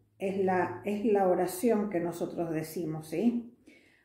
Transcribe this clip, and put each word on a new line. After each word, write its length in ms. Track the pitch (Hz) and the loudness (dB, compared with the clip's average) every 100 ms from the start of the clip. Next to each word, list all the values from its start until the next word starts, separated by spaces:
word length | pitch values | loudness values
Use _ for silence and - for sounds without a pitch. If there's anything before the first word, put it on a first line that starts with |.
| _ - | _ -6
es 260 | 190 196 | -4 0
la, 380 | 185 185 170 - | 2 2 0 -2
es 220 | 202 208 226 | -4 -2 2
la 200 | 202 185 | 4 4
oración 600 | 180 180 - 240 214 208 | 4 2 2 2 2 0
que 120 | 175 | -2
nosotros 500 | 170 170 180 - 165 | -2 -4 -6 -4 -2
decimos, 580 | 156 156 185 160 160 - | -2 -4 -6 -4 -6 -6
¿sí? 480 | 165 233 233 - - - - _ _ | 2 2 2 -6 -18 -20 -20 _ _